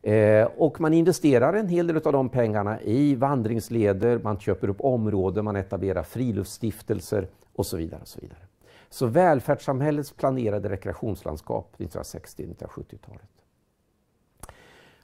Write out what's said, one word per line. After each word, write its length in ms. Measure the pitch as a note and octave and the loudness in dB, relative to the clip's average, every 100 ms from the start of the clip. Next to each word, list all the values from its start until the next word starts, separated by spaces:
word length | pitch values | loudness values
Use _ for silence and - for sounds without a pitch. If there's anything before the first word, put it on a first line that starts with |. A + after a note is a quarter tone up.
Eh, 460 | G#2+ A2 G#2+ G#2+ A2 - | 0 4 6 6 4 2
och 240 | D#3 - | 0 2
man 140 | D#3+ | 2
investerar 600 | E3 E3 E3+ D#3 B2 B2+ | 4 4 4 4 6 4
en 140 | G3+ G#3 | 2 0
hel 180 | F3 E3+ | 0 0
del 100 | D#3+ | 0
av 160 | D#3 | 2
de 160 | C#3 B2+ | 2 2
pengarna 540 | C3 A2+ G#2 G2+ A2 | 2 0 0 -2 -4
i 320 | - A#2 D3 | 0 2 2
vandringsleder, 1040 | C3+ C#3 C#3+ A2 A#2 - A#2 G#2 F#2+ A#2 A#2+ | 2 2 0 0 -2 -2 2 2 4 2 2
man 200 | G#2 G2+ | 0 -4
köper 300 | - G2 G2+ | -2 -2 -2
upp 120 | G2 | -2
områden, 640 | C#3 B2 G#2+ G2 F#2 F#2 | 0 0 0 0 0 0
man 120 | G#2+ G2+ | -2 -4
etablerar 460 | G2 F#2+ F#2+ F2 | -4 -4 -2 -2
friluftsstiftelser 1300 | E2 A#2 B2+ G2+ F#2 - A#2 - - G#2 - G#2 F#2 - _ | -4 -4 -4 -4 -6 -6 -6 -6 -6 -6 -2 -4 -4 -12 _
och 140 | - G2+ | -6 -4
så 100 | F2+ | -4
vidare 240 | E2 - | -8 -10
och 80 | - | -16
så 120 | - | -18
vidare. 180 | - - F2+ _ _ - _ | -18 -20 -20 _ _ -20 _
Så 180 | - B2+ | -4 0
välfärdssamhällets 1040 | C3 F#3 C#3+ C3 C#3 - C3 D3 D3 C#3+ | 4 4 4 0 -2 -2 -2 -2 -2 -6
planerade 560 | - C#3 C3 A2 G2+ G2 | -4 -2 0 -2 -2 -4
rekreationslandskap, 1080 | G2 G2 F#2 A#2+ F#2+ - D2+ - A2+ G2 _ | -6 -8 -8 -6 -6 -8 -10 -6 -8 -8 _
nittonhundrasextio, 680 | F#2+ - - F2 - - - | -10 -10 -12 -14 -16 -14 -14
nittonhundrasjuttiotalet. 840 | - - - - - - - - _ _ _ _ _ _ _ _ _ _ _ - - - - - _ | -12 -16 -14 -16 -18 -20 -20 -20 _ _ _ _ _ _ _ _ _ _ _ -20 -20 -20 -20 -20 _